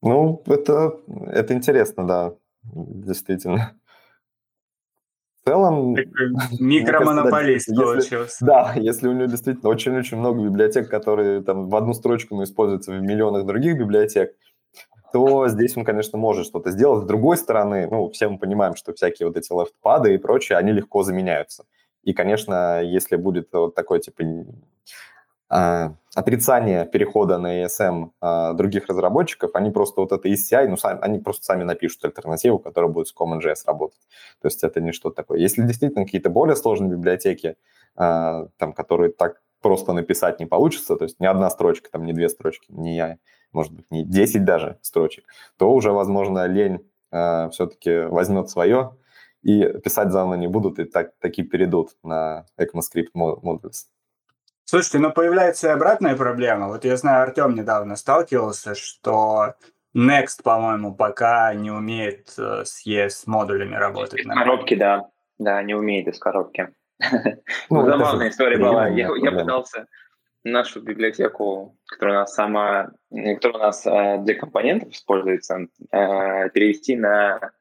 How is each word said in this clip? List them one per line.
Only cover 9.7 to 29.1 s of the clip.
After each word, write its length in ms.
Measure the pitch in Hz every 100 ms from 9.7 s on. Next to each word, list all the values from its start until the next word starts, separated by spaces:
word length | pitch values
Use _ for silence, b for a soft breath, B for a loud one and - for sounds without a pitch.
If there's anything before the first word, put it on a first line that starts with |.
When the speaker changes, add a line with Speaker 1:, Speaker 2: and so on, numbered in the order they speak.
Speaker 1:
очень-очень 480 | 110 - 127 127 113
много 240 | 120 120
библиотек, 460 | 107 101 107 127 113
которые 520 | 107 107 107 101 101
там 260 | 98 95 92
в 80 | 107
одну 180 | 110
строчку, 400 | 117 127 120 - 101
но 80 |
используются 480 | 98 - 107 95 98
в 80 | 95
миллионах 460 | 95 104 107 101 98
других 320 | 101 151 160
библиотек, 560 | 110 104 107 104 92 _ _ _ _ - B _ _
то 360 | 123 131 135 131
здесь 280 | 110 120 120
он, 80 |
конечно, 340 | 117 107 107 107
может 280 | 110 98 85
что-то 240 | 85 87
сделать. 340 | 95 139 117
С 20 | 95
другой 300 | 107 127 170
стороны, 500 | - 113 104 101 87
ну, 200 | 110 95
все 180 | - 107
мы 100 | 95
понимаем, 360 | 95 101 95 85
что 160 | -
всякие 340 | 85 90 87 85
вот 80 | 82
эти 160 | 80
лефтпады 600 | 87 87 _ - 139 120
и 40 | 95
прочее, 400 | - 123 - 92
они 140 | 92
легко 300 | 107 98 101
заменяются. 600 | 95 92 92 78 76 - - _ _ _
И, 100 | -
конечно, 680 | 92 92 107 107 92 87 85
если 340 | 85 92 - 87
будет 320 | 90 90 82
вот 220 | 90 85
такое, 260 | - 85 87
типа, 240 | - - 82 82 85 - _ _ _ B B B B _ _
а, 460 | - 87 87 82 78 _
отрицание 720 | - 92 117 120 123 113 90 -
перехода 520 | 104 104 107 98 90
на 220 | 87 87
E 40 | 90
S 120 | -
M, 320 | 98 87 85 _
а, 320 | 87 85 82
других 340 | 82 95 98 -
разработчиков, 640 | 92 90